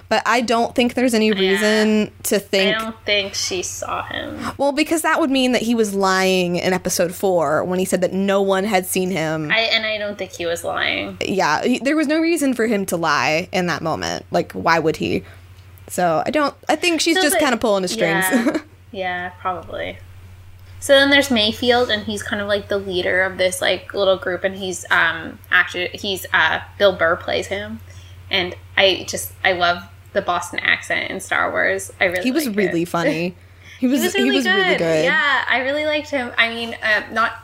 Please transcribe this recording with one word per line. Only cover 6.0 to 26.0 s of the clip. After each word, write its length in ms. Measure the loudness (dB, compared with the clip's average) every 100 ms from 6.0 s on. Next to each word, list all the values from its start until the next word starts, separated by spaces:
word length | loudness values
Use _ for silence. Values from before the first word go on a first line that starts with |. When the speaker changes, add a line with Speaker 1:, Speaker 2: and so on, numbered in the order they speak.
| 2 4 4 2 2 0
Speaker 1:
in 160 | 0
episode 400 | 0 -2 0 -2
four 520 | 0 0 2 2 0
when 160 | 0 0
he 40 |
said 180 | 0 0
that 100 | 0
no 280 | 0 0 2
one 220 | 2 0
had 240 | 2 0 0
seen 240 | -2 -2
him. 400 | -2 -2 -2 0
Speaker 2:
I, 80 | 0
and 220 | 0 0
I 140 | -2 -4
don't 180 | -6 -8
think 140 | -10
he 160 | -6 -4
was 160 | -4
lying. 560 | -4 -2 -2 -2 -6 -6
Speaker 1:
Yeah, 440 | -2 0 2 2
he, 160 | 0 0
there 160 | 2 0
was 100 | 2
no 140 | 2
reason 340 | 2 0 0
for 140 | 0 0
him 180 | 0 -2
to 100 | 0
lie 520 | 2 2 2 0 0
in 160 | -2 0
that 160 | -2
moment. 440 | -2 -4 -4 -4 -2
Like, 220 | -2 -2
why 260 | -2 2 2
would 180 | 2 -2
he? 280 | -2 -4 -6 -20 -20 -20 -20 -20 -10
So 340 | -2 0 2
I 60 | 0
don't, 240 | 0 -2 -4 -2
I 80 | 0
think 240 | 2 2
she's 160 | 2 4
Speaker 2:
So 60 |
Speaker 1:
just 120 | 2
Speaker 2:
the 60 | 4
Speaker 1:
kinda 160 | 2 2
pulling 260 | 2 0
his 100 | 0
strings. 320 | 0 0 2 2
Speaker 2:
Yeah. 280 | 2 2 -2
Speaker 1:
<laughs> 60 | -6 -20 -14
Speaker 2:
Yeah, 360 | -8 -6 -6 -8 -6
probably. 580 | -6 -6 -8 -8 -8 -10 -18 -20 -20 -20 -20 -20 -20 -14
So 140 | 4
then 160 | 6 6
there's 200 | 4 4
Mayfield, 600 | 2 2 0 2 4 2
and 140 | -2
he's 180 | -2 -6
kind 180 | -4 -6
of, 80 | 0
like, 200 | -2 0
the 100 | -4
leader 440 | -2 -2 0 2
of 140 | 0 0
this, 240 | 0 2
like, 320 | 0 0 -4
little 240 | 0 2 2
group, 260 | 0 -4
and 100 | -4 -4
he's, 300 | -8 -8 0
um, 480 | 2 2 -2 -10 -14 0
actu-, 380 | 0 2 -2 -4
he's, 320 | -4